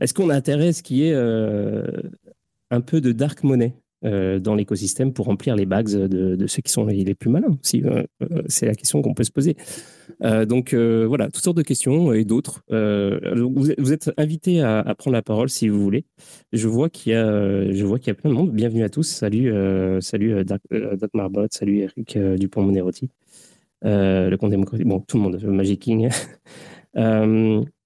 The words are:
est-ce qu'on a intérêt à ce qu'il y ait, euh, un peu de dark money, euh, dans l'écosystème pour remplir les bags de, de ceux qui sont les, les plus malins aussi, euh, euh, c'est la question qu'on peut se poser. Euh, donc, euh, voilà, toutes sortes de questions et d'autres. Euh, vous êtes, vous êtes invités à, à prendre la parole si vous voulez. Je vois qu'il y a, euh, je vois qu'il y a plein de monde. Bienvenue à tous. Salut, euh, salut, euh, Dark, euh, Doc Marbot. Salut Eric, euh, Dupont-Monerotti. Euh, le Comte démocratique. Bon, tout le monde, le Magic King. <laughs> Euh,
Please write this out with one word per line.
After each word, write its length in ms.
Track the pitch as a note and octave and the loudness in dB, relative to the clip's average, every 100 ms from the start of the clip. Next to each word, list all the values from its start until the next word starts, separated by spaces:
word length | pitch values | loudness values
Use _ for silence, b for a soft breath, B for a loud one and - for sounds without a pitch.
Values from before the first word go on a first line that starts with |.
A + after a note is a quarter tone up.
est-ce 120 | - | -4
qu'on 160 | - F3+ | 0 2
a 60 | |
intérêt 340 | C#3 C3 C#3+ E3+ | 2 0 0 2
à 40 | |
ce 100 | E3 | 0
qu'il 140 | - B2+ | -2 0
y 100 | D#3 | 2
ait, 80 | |
euh, 720 | D3 A#2 A2+ A2 G#2 G#2 G#2+ - - - F3+ _ - _ _ _ | 2 0 0 0 -2 -2 -4 -6 -8 -10 -14 _ -20 _ _ _
un 80 | A#2+ | -2
peu 200 | B2 D#3+ | 0 0
de 120 | B2+ | 2
dark 320 | A2+ C#3+ C#3+ | 2 -2 0
money, 320 | C#3 C3 A#2+ B2 _ _ | 2 2 2 -2 _ _
euh, 360 | A2+ G2+ F#2+ F#2+ | -2 0 0 0
dans 160 | F#2+ G#2 | 0 0
l'écosystème 560 | G2+ G2+ G2 - C3 | 0 -2 -4 -2 -2
pour 140 | C3 A#2 | -2 -2
remplir 280 | - - | -2 0
les 100 | A2 | 0
bags 280 | F#2+ F#2+ A2 | 0 0 0
de, 420 | G2+ F#2+ F#2 F#2 | 0 0 0 0
de 120 | F#2 G#2+ | 0 -2
ceux 120 | - | -2
qui 120 | - | -2
sont 140 | - G#2+ | 0 0
les, 180 | G2+ | 0
les 100 | F#2+ | 0
plus 160 | G2+ - | -2 0
malins 260 | C#3+ B3 C#3+ | 2 2 0
aussi, 220 | - - | 0 0
euh, 180 | C#3 - - _ | 0 -2 -4 _
euh, 200 | - E3 - | -6 -4 -2
c'est 200 | - A#2 | -2 0
la 80 | |
question 260 | G#2+ - D3 | 0 0 0
qu'on 140 | B2+ | 0
peut 80 | - | 0
se 80 | A#2+ | -2
poser. 260 | - C3+ - B B B B B - | 0 0 0 B B B B B -4
Euh, 200 | A2+ A2 | 0 0
donc, 300 | A2 B2 B2+ | 2 0 2
euh, 300 | A#2+ A#2 A2+ A2+ | 2 4 2 2
voilà, 200 | C3+ G#2+ | 0 -2
toutes 180 | - | -2
sortes 120 | - E3+ | -2 0
de 60 | |
questions 500 | D3 C3+ - D3 E3+ | 0 0 2 2 4
et 120 | A2 | 2
d'autres. 400 | G#2+ A2+ - - _ | 2 0 -2 -12 _
Euh, 760 | A2+ G#2+ G#2 G2 G2 F#2 A#2 A#2+ | -2 0 2 0 -2 -2 -2 0
vous 160 | C3+ C#3 | 0 0
êtes, 100 | - | 0
vous 120 | C3 | 0
êtes 180 | D3+ - - | 0 -2 -2
invités 440 | D3+ D#3+ F#3+ F3 | -2 -2 0 2
à, 200 | C3 A2 | 2 2
à 140 | - G#2+ | 0 -4
prendre 180 | - | 0
la 80 | A#2+ | -2
parole 280 | - G#2+ B2+ | 0 -2 0
si 180 | - A2 | 0 0
vous 120 | G#2 | 2
voulez. 240 | G2+ A2 - _ B B B | 2 0 -4 _ B B B
Je 140 | A2+ A2 | -2 0
vois 220 | A2+ D#3+ | 0 -2
qu'il 240 | - - | -2 0
y 20 | |
a, 100 | A2+ | 2
euh, 440 | A2 G#2 G2+ G2 G2+ | 2 2 0 0 0
je 120 | G2 | 0
vois 160 | G2+ A#2 | 0 -2
qu'il 80 | - | -2
y 20 | |
a 40 | |
plein 160 | G2+ D3+ | -4 0
de 40 | |
monde. 160 | B2+ F3+ | 0 0
Bienvenue 320 | A2 A#2 A2+ | 0 0 0
à 60 | G#2+ | -2
tous. 160 | - | -2
Salut, 480 | E3 - G#2+ G#2+ B2+ | -4 -2 -2 0 0
euh, 480 | G#2 G2 F#2+ F#2+ F#2+ | 2 0 0 0 -2
salut, 340 | F#2 G#2+ A2 | -2 -2 0
euh, 80 | G#2 | 0
Dark, 200 | F#2+ G2+ - | -2 -4 -4
euh, 240 | A2 G#2+ G2 | -6 -4 -6
Doc 140 | G#2 | -4
Marbot. 320 | G#2+ G2 G2+ G#2+ | -4 -4 -2 -4
Salut 280 | - G2+ G2+ | -2 0 0
Eric, 360 | G2 - A2 G#2 | -2 -6 -6 -2
euh, 200 | G2 F#2 | 0 0
Dupont-Monerotti. 720 | G2 G#2+ G2 G2 F2+ - C3 - b b b b b _ | -2 0 2 2 0 -4 -10 -12 b b b b b _
Euh, 460 | - G2+ G2 F#2+ F#2 | 0 2 2 2 2
le 60 | F#2+ | 0
Comte 140 | G#2+ | 0
démocratique. 380 | G2 F#2+ A2+ A#2 | 0 0 0 0
Bon, 100 | F#2+ | 0
tout 200 | - A#2 | -2 0
le 40 | |
monde, 180 | G2 F2+ | 0 -2
le 120 | G#2+ | -2
Magic 260 | G2 G2 G2 | 0 0 -2
King. 300 | - A2+ A#2 | 0 0 0
<laughs> 40 | - B B B B B B B - | -2 B B B B B B B -2
Euh, 640 | A2+ A2 A2 A2 A2 G#2+ C3 _ | 2 2 4 4 2 2 -2 _